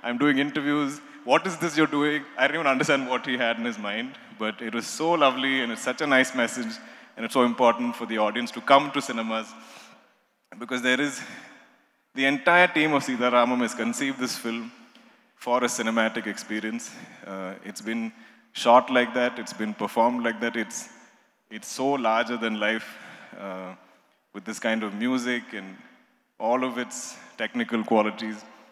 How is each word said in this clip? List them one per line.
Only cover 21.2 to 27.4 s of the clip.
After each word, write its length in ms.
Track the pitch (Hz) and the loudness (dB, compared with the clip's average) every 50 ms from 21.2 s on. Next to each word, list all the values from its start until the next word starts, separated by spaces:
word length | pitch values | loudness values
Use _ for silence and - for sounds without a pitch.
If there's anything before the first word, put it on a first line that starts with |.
| _ _ _ _ _ _ | _ _ _ _ _ _
it's 160 | 110 107 101 - | -16 -16 -14 -12
so 240 | - - 131 135 | -8 -2 0 0
larger 460 | 143 139 120 113 110 117 120 113 123 117 | 0 2 2 2 2 2 2 0 -2 -4
than 220 | 110 113 110 107 | -2 -4 -2 0
life, 280 | 107 104 110 110 - - - - - - - - - - - - | 0 0 0 -2 -4 -10 -16 -18 -18 -20 -20 -20 -20 -20 -18 -14
uh, 340 | 98 98 92 92 92 92 92 - - _ _ _ _ _ _ _ _ _ _ | -12 -10 -10 -10 -12 -14 -14 -18 -20 _ _ _ _ _ _ _ _ _ _
with 120 | 104 95 | -16 -12
this 140 | 101 110 - | -10 -12 -4
kind 240 | - 117 110 110 107 | -2 -2 0 0 -2
of 100 | 104 98 | -4 -6
music 480 | 104 113 123 131 131 120 123 123 120 113 - - | -4 -2 0 0 0 0 -2 -4 -4 -6 -8 -12
and 220 | 104 95 95 92 101 - - - _ _ _ _ _ _ _ _ _ | -12 -12 -12 -16 -20 -20 -20 -20 _ _ _ _ _ _ _ _ _
all 240 | 107 110 120 131 127 | -2 0 0 2 0
of 140 | 131 120 120 | -2 -2 -4
its 380 | 123 120 - - - - - - - - - | -6 -6 -8 -12 -12 -12 -14 -16 -20 -20 -8
technical 460 | - | -8